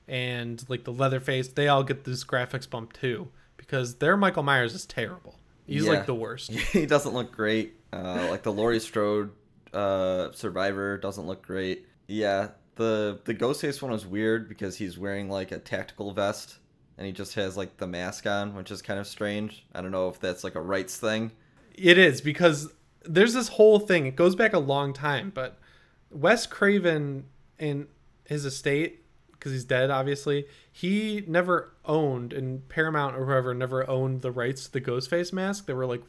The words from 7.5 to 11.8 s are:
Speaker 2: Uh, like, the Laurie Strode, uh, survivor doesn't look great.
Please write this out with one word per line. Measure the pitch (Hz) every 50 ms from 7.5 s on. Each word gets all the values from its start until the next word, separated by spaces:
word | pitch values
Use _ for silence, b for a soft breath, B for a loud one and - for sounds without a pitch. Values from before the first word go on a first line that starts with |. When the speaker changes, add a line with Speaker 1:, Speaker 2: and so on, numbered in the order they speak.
| 110 110 104 - - - _ _
Speaker 2:
Uh, | - 92 90 90 90 90 90 82
like, | 90 101 -
the | 113
Laurie | 104 101 113 120 117 110
Strode, | 110 - - 110 104 104 104 104 101 104 - - _ _ _ _ _ - -
uh, | 98 101 98 98 95 92 92 92 92 87 - -
survivor | - - 104 90 90 95 98 98 98 98 101 101 95
doesn't | 95 98 98 101 80
look | 87 95 - -
great. | - 90 95 95 92 92 92